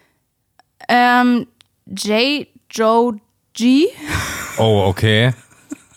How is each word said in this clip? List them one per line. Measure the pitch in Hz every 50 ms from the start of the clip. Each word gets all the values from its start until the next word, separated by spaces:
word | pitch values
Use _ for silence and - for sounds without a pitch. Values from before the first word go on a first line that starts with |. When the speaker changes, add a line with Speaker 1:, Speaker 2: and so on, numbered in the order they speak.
| _ _ _ _ _ _ _ _ _ _ _ _ _ _ _ _ - -
Speaker 1:
ähm, | 233 247 247 247 247 247 247 247 247 240 - - _ _ _ _ _ _ _
J | - - 196 - 202 208 220 233 277 294 285 - - _ _ _ _
Joe | - 214 220 220 226 233 240 247 220 208 - _ _ _ _ _ -
G. | - 226 247 262 277 330 440 -
<laughs> | - 302 294 - - - - - - - - -
Speaker 2:
Oh, | - 110 110 107 101 95
okay. | 98 92 - - 110 107 107 117 127 120 - _ _ _ _ _ - - - _ _ _